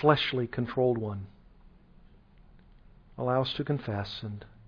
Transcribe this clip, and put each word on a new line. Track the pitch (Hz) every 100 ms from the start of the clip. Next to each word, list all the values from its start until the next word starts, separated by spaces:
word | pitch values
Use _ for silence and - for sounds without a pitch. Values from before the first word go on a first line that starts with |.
fleshly | 147 147 - 127 120
controlled | - 120 - 127 117
one, | 110 101 98 - - - - - - - - - - - - - - - - - - -
allow | 127 127
us | 135
to | -
confess | 143 147 - 101 101 -
and | 113 104 - -